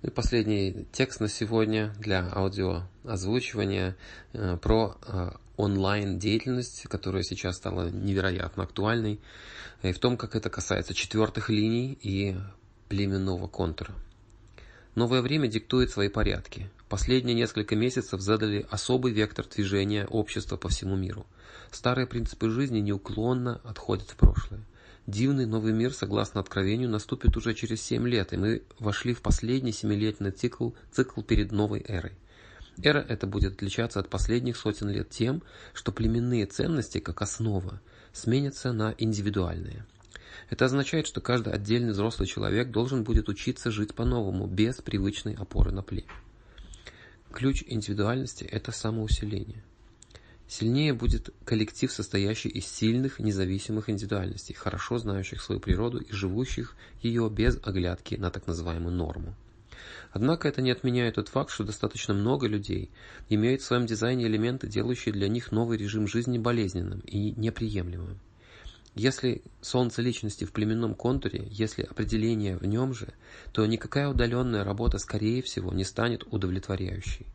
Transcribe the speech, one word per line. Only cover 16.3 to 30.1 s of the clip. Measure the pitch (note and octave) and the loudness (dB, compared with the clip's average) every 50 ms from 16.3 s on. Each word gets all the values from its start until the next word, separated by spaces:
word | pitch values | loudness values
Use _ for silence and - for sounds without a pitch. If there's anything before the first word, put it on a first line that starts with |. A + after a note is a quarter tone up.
| G2+ G2 F#2 - - - F#2+ F#2+ - - - - | 2 -2 -6 -8 -10 -10 -10 -10 -12 -18 -8 -6
Последние | - G2 - - B2+ B2+ B2 B2 A#2+ | -2 0 2 4 4 4 4 4 2
несколько | A#2 A#2 A2 - A2 G#2+ G#2 A2 | 2 2 2 0 -2 0 0 2
месяцев | G#2+ A2+ B2+ B2 B2+ G#2+ - - F#2+ | 2 2 2 2 0 -4 -2 -4 -4
задали | G2 G2 G#2+ A2 G#2+ G#2+ G#2 G2+ G#2 - | 2 2 4 4 4 2 0 -2 -2 -4
особый | - G#2+ - - B2+ B2+ B2+ B2+ | -6 -6 0 2 2 4 4 2
вектор | A2+ G#2 G#2+ G#2+ - - G#2+ - | 4 4 2 2 0 -6 -8 -6
движения | - - G#2 G2 G2 G2 G2 G2+ G#2 G#2 G2+ | -2 -2 0 2 2 2 2 2 2 0 -2
общества | - - A2+ G#2 - - - G2+ - G2+ | 0 0 0 -2 0 -2 -6 -4 -4 -6
по | F#2+ - - | -4 0 0
всему | G2+ - - F#2+ F#2+ | 0 0 2 -2 0
миру. | G2 F#2+ F#2 G2 G2+ G2+ - - - - - - - - - | 0 -2 -2 -4 -8 -10 -14 -18 -20 -20 -20 -20 -20 -20 -16
Старые | - - - B2 B2 B2+ B2+ | -16 -2 0 2 2 2 0
принципы | B2 - A#2+ A2+ - - - - A2+ | 0 -2 -4 -4 -4 -4 0 0 0
жизни | A2 A#2+ C#3 C#3 B2 A2 | 2 2 0 0 2 0
неуклонно | G#2 G2+ G2+ G2 - - - - A2 A#2+ B2+ B2+ B2 B2 A#2+ - - | 2 2 0 -2 -4 -6 -4 0 2 2 2 2 0 -2 -4 -6 -8
отходят | A2 G#2+ - - - G#2 G2 - - | -12 -12 -10 -2 -2 -2 -2 -2 -8
в | - | 2
прошлое. | - - - - - - - G2 G2 G#2 - - - - - - - - - | 8 8 8 8 8 -2 -2 -10 -10 -12 -14 -20 -20 -20 -20 -20 -14 -10 -6
Дивный | G2 G2+ A#2+ C3+ C#3+ C3+ B2+ A2 | 0 2 4 4 4 4 2 2
новый | A2 A2+ G#2+ A2 A2 | 2 2 4 4 4
мир, | A2 A2+ B2+ C#3 | 4 4 2 0
согласно | - - G2 G2 G#2+ G#2+ - - G#2 | -2 -4 0 2 2 2 2 0 -4
Откровению, | F#2+ - - G2 F#2+ F#2+ G#2 A#2 B2+ B2 | -4 0 0 2 2 4 2 2 2 0
наступит | A2 G#2+ - - - B2 - - - | 0 -2 -2 -2 -6 4 6 6 6
уже | A2+ A2+ A#2 G#2+ | 6 2 -2 -2
через | - - A2 A#2 A2 | -2 -2 -4 -4 -4
семь | - - A#2+ A#2 A#2 A#2+ | -2 -2 0 0 2 2
лет, | A#2+ A2+ F#2+ - - | 2 2 2 0 0
и | F#2+ | 0
мы | F#2+ G#2+ A2+ A2 - - - - | 2 2 2 0 -2 -10 -14 -4
вошли | A2+ G#2+ G#2 - - B2 A#2+ | -2 -2 -2 0 0 -2 -2
в | - | -2
последний | - A2 A2 - - A2+ B2 C3+ C3 B2 | 2 2 2 2 4 0 0 0 0 -2
семилетний | G#2 - - G#2+ G#2 G2+ G#2+ A2 | -4 -2 0 0 2 2 2 0